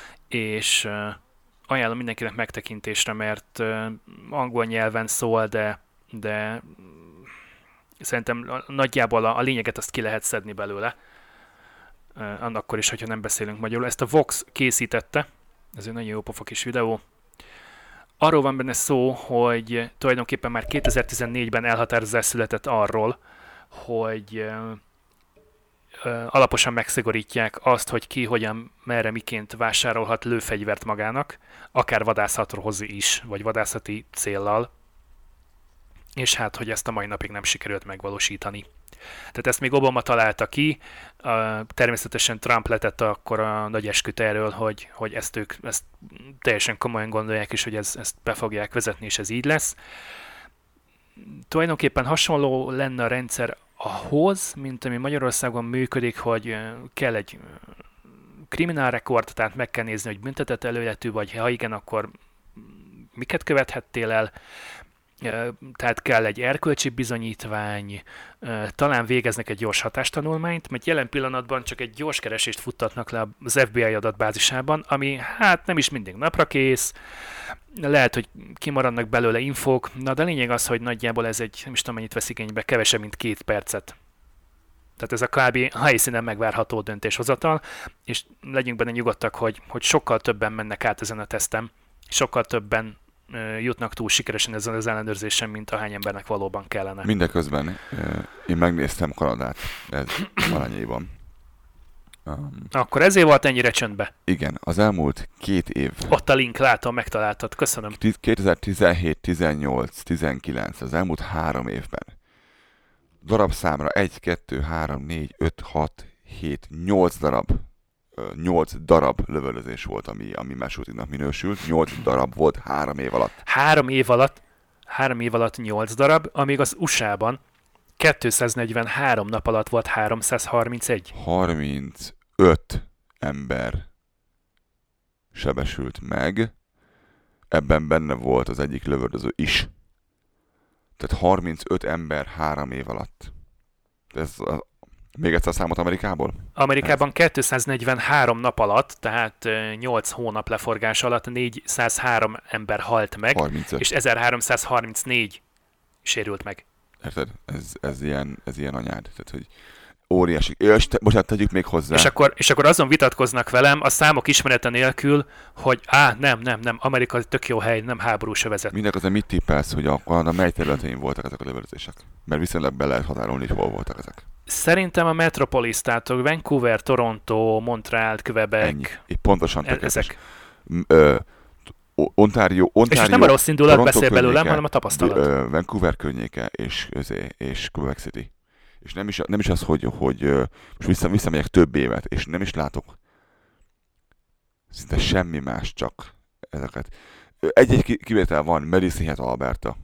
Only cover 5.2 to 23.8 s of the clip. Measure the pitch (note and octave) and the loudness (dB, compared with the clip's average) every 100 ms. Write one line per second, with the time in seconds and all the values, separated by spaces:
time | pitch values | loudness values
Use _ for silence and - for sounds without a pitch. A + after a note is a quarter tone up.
5.2 | A#2+ A2+ A2 A2 G#2+ G#2 _ _ _ A2+ | 0 2 0 -2 -4 -6 _ _ _ -10
6.2 | G#2+ G#2+ G#2+ A2+ - D#2 F#2 D#2 E2+ E2 | -6 -6 -6 -8 -14 -20 -20 -20 -20 -20
7.2 | F#2+ - - _ _ _ _ - - A#2+ | -20 -20 -20 _ _ _ _ -16 -6 -6
8.2 | A2+ A#2+ A#2+ B2+ - C#3 C3+ C#3 A#2 A2+ | -4 -6 -8 -12 -8 -2 0 2 2 2
9.2 | A2+ A#2 B2+ B2+ A2+ A2+ - - A2 G#2+ | 2 2 0 0 -2 -6 -6 -6 -4 -4
10.2 | - A2+ G#2 G2+ G2+ G2+ A2+ - _ - | -4 -6 -6 -10 -8 -6 -6 -6 _ -20
11.2 | _ _ _ _ - - - - _ - | _ _ _ _ -20 -20 -20 -20 _ -14
12.2 | G#2+ G#2 A#2 A2 - G#2+ G#2+ A2 A2+ A2 | -12 -8 -8 -8 -6 -4 -4 -4 -8 -8
13.2 | G#2 - G#2 G#2+ A2 A#2 B2 - B2 D3+ | -6 -6 -6 -8 -6 -4 -4 -4 2 2
14.2 | C#3+ - - - C3 - A#2+ A#2 - C#3+ | 2 -2 -8 -2 0 0 -2 -4 -2 -4
15.2 | D3 _ _ _ _ - G2+ A#2 A2 G#2+ | -4 _ _ _ _ -16 -12 -10 -8 -8
16.2 | G#2 G#2+ G#2 G#2+ B2 A#2+ A2+ A2 - _ | -10 -12 -12 -8 -4 -2 -2 -2 -8 _
17.2 | _ _ - - - - - - - - | _ _ -20 -20 -20 -20 -20 -20 -20 2
18.2 | D#3 D#3+ C#3 C3+ C3 A#2+ - C#3 B2+ B2 | 4 4 2 0 -4 -4 0 2 2 0
19.2 | - A#2+ A#2+ A#2 A2+ A#2+ A#2 - C3+ B2 | -2 2 2 2 -2 -6 -6 -2 0 0
20.2 | A#2+ C3 A#2+ A#2+ - D3 - - D3 - | 0 -4 -4 -6 -4 -2 0 2 0 -2
21.2 | A#2+ B2 A#2 A#2 A#2 A2+ A#2 A#2 A2 A#2 | -4 -4 -2 0 2 2 2 0 0 0
22.2 | A2 A#2 A2 A2 - A#2 G#2 A2 G#2+ B2+ | 0 0 -2 -2 0 2 2 2 0 -2
23.2 | _ - - - - - | _ -20 -20 -20 -20 -18